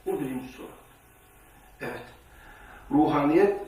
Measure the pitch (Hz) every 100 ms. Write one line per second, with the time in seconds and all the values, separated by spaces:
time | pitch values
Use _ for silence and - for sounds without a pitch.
0 | - - 135 127 - - - - - -
1 | - - - - - - - - 120 120
2 | - - - - - - - - - 143
3 | 156 147 143 165 202 202